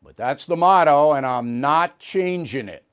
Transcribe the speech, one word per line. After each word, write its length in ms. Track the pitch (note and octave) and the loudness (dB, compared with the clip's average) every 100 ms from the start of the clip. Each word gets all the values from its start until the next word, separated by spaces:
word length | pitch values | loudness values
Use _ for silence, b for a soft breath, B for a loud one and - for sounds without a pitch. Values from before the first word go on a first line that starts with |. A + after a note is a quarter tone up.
But 140 | - - | -20 -8
that's 280 | B2 C#3 - | -6 -6 -6
the 120 | E3+ | 0
motto, 560 | F3+ F#3+ D#3 C#3+ D3+ | 4 4 4 4 4
and 120 | C#3+ C3 | 2 -2
I'm 360 | B2 A#2+ A#2+ | -4 -4 -4
not 360 | C#3 D#3 E3+ _ | 0 0 -2 _
changing 680 | - G3 F3+ F3+ D3 C3 G#2 | -8 -4 -4 -6 -6 -8 -10
it. 160 | D#2+ _ | -16 _